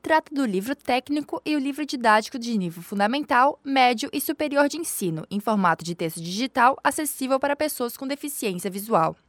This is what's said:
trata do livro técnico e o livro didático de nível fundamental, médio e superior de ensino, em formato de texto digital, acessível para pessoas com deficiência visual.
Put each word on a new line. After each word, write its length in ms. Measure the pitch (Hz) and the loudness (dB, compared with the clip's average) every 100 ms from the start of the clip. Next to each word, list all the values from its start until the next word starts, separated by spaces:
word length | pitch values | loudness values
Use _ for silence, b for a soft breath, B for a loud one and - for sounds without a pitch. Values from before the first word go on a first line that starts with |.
trata 320 | - 320 311 | 4 2 2
do 140 | 285 262 | -2 0
livro 300 | 190 208 277 | 0 -2 -6
técnico 640 | - 254 262 294 294 - | 0 -2 0 -4 -4 -6
e 120 | - 302 | -2 -2
o 20 | |
livro 260 | 269 277 | -2 -4
didático 540 | 294 277 233 214 220 269 | -6 0 4 4 2 -8
de 180 | 233 226 | -2 -2
nível 280 | 180 165 | -2 -6
fundamental, 720 | 170 202 208 277 294 247 269 - | -10 -2 0 0 0 4 4 0
médio 440 | 277 269 247 233 285 | -2 4 4 2 -4
e 80 | - | -4
superior 480 | - 302 302 277 285 | -4 -4 0 2 2
de 80 | 302 | 0
ensino, 500 | 330 - 185 160 - | -8 -4 -4 -4 -6
em 120 | 202 | -6
formato 440 | 220 214 185 165 | 0 2 2 2
de 120 | 165 175 | -2 -6
texto 260 | 165 170 | -6 -6
digital, 560 | 170 190 262 - 247 277 | -8 -6 -4 4 4 4
acessível 560 | 294 277 302 - 262 269 | -2 -2 -6 -6 -2 0
para 160 | 277 285 | 0 0
pessoas 400 | 302 - 240 - | -2 -2 -6 -6
com 100 | 269 | -8
deficiência 640 | 277 294 - 220 180 196 | -8 -8 -6 -4 -4 -6
visual. 460 | 190 208 208 160 160 | -8 0 2 2 -2